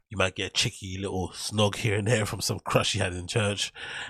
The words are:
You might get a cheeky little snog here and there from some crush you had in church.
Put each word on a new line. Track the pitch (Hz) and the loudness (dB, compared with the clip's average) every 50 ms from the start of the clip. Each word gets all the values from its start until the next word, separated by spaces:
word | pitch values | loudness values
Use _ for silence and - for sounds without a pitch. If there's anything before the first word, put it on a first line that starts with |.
| _ _ | _ _
You | 104 92 | 0 0
might | 92 92 - | 0 2 0
get | - 95 90 | -2 -6 -2
a | |
cheeky | - - - 123 - - 104 95 92 95 | 0 0 0 0 -2 -6 -8 -8 -6 -6
little | 98 98 - 92 90 - | -4 -4 -2 -2 -4 -4
snog | - - - - 104 107 107 104 95 | -6 -8 -8 -2 2 4 4 4 4
here | - - 113 98 | 2 0 2 2
and | 107 101 107 | 2 4 4
there | 120 110 104 | 4 4 2
from | - - 98 | 0 -2 -2
some | - - 107 - | -2 -2 -2 -2
crush | - - - 123 - - - | 0 2 2 4 4 2 2
you | 98 | 0
had | 101 92 | 0 0
in | 90 90 90 90 | -2 -4 -4 -2
church. | - 117 107 101 101 98 - - - - - - - - - | 0 2 2 2 0 -2 -4 -4 -6 -8 -12 -10 -10 -10 -10